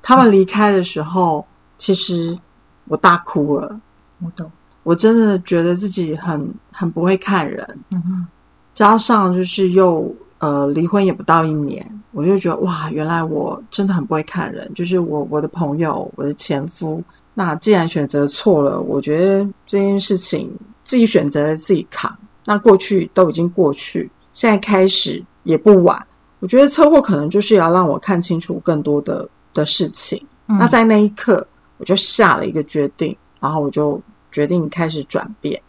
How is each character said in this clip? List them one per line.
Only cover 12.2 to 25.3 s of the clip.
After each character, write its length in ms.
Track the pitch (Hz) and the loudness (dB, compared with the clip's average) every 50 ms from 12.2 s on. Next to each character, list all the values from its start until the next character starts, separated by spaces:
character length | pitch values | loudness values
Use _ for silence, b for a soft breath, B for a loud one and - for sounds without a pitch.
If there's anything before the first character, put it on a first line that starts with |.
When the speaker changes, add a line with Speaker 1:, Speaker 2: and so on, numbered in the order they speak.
Speaker 1:
就 160 | 147 175 196 | 0 0 0
觉 120 | 196 - 175 | 0 0 -2
得， 80 | 165 | -2
哇， 320 | 160 - 180 175 156 151 156 | -2 -2 -4 -4 -6 -8 -8
原 140 | 156 151 151 | -6 -6 -4
来 180 | 160 170 165 160 | -2 -2 -4 -4
我 400 | 160 156 147 - - - - 226 - | -4 -4 -4 -4 -6 -8 -10 -14 -12
真 160 | - - 196 | -6 -2 -2
的 60 | 196 190 | 0 0
很 120 | 170 139 | -2 -2
不 80 | - 160 | -2 -4
会 80 | 156 156 | -4 -4
看 280 | - - 180 160 - | -6 -6 -8 -8 -6
人。 180 | - - - - - | -8 -12 -14 -14 -8
就 80 | - 175 | -8 -4
是 160 | 175 185 180 | -2 0 -2
我， 260 | 170 160 147 151 143 - | 0 -2 -2 -4 -4 -2
我 80 | 147 151 | -4 -4
的 80 | 151 | -4
朋 300 | - - 170 170 143 143 | -4 -4 -4 -4 -2 -2
友， 340 | 156 170 156 - - - - - | -2 -2 -2 -2 -6 -8 -10 -10
我 60 | - 143 | -8 -6
的 80 | 143 147 | -6 -6
前 340 | - - - 156 139 143 | -6 -6 -6 -4 -6 -6
夫， 340 | 170 - - 170 156 156 165 170 b b b b _ _ | -8 -10 -10 -8 -8 -8 -8 -10 b b b b _ _
那 220 | - 190 175 151 | -4 -4 -2 -4
既 160 | 170 - 220 | -2 0 0
然 160 | 208 185 165 | 0 0 0
选 180 | 165 - 170 143 | -2 -2 -4 -4
择 220 | 139 - 147 143 | -2 -2 -2 -2
错 340 | 143 143 - - 220 185 151 | -2 -4 -2 0 2 2 4
了， 200 | 143 139 - - | 2 0 0 -2
我 180 | - - 170 143 | -6 -4 -4 -4
觉 260 | - 147 151 160 180 | -2 -2 0 0 2
得 220 | 196 196 196 202 202 - _ _ | 2 2 0 -2 -4 -8 _ _
这 140 | - - 202 | -4 -2 0
件 180 | 196 196 202 | 0 0 0
事 200 | 196 190 - 202 | 0 0 -2 -2
情 360 | 180 - - - - - - - - - - - _ _ | -2 -2 -4 -6 -6 -6 -10 -14 -16 -18 -20 -20 _ _
自 140 | - 262 | -2 2
己 80 | 254 226 | 4 4
选 260 | 220 - 165 135 143 | 4 4 2 0 2
择 240 | 143 151 147 151 156 | -2 0 0 0 -2
自 180 | 160 156 - 196 | -4 0 0 0
己 140 | 156 - _ | 0 0 _
扛。 240 | - - - - - - - - _ _ _ | -12 -10 -10 -10 -10 -10 -20 -20 _ _ _
那 140 | - 208 | -2 -2
过 180 | 202 - 240 196 | 4 6 6 6
去 340 | 190 - - 202 185 165 - _ | 6 4 0 0 0 -2 0 _
都 160 | - 185 165 | 2 2 2
已 40 | 120 | 2
经 140 | 160 170 175 | -2 -2 -2
过 220 | 175 - 180 147 143 | 0 2 2 2 0
去， 380 | - - - - 175 - - _ _ _ _ _ | -2 -8 -8 -6 -8 -8 -8 _ _ _ _ _
现 180 | - - 233 | -2 0 2
在 60 | 214 | 2
开 280 | 196 202 - 208 190 185 | 2 0 0 2 4 4
始 380 | 190 190 - - - - 180 180 _ | 2 2 0 -2 -2 -6 -10 -12 _